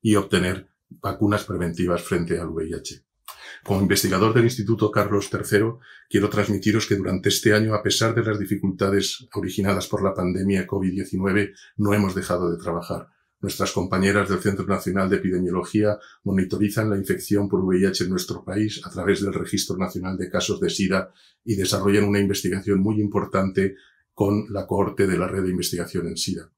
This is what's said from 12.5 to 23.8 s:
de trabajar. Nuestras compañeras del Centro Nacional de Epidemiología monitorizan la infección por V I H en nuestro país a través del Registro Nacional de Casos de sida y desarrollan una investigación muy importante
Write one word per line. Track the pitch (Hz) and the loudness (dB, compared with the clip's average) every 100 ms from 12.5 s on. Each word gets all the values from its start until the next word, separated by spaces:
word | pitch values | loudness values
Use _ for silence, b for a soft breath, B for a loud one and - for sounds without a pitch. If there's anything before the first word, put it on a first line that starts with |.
de | 85 | -2
trabajar. | 87 85 - - - _ _ _ | -4 -6 -6 -10 -10 _ _ _
Nuestras | 101 - 95 | -8 -2 -2
compañeras | - 92 92 95 104 98 | -2 -2 2 2 2 2
del | 95 | 0
Centro | 107 95 87 | 0 -2 -2
Nacional | 95 - 92 95 | -2 0 0 2
de | 95 | 0
Epidemiología | 90 90 90 90 - 107 104 104 B B | 0 0 0 -2 0 2 2 0 B B
monitorizan | - 95 92 101 104 101 107 | -2 0 0 0 0 0 0
la | 101 | -2
infección | 98 92 - 101 98 | -2 -4 0 0 2
por | 95 | 0
V | 92 92 | 2 4
I | |
H | 98 90 | 2 2
en | 92 | -2
nuestro | 92 - 87 | -2 -4 -8
país | - 95 107 - | -6 -2 -2 -4
a | - | -10
través | - 90 95 | -4 0 2
del | 98 | 0
Registro | 98 87 - - 90 | -2 -4 -4 -2 -2
Nacional | 92 90 90 92 | -4 -4 -6 -4
de | 90 | -4
Casos | 92 - 92 | -2 -2 -2
de | 90 | -2
sida | - 95 95 - B B B - | 0 0 0 -4 B B B -6
y | 101 | -2
desarrollan | 92 98 98 104 | 0 0 2 4
una | 104 101 | 4 2
investigación | 98 98 95 95 101 98 | 2 0 -2 -4 0 2
muy | 98 107 | 2 2
importante | 104 101 85 95 95 92 95 B | 0 0 -2 0 0 0 0 B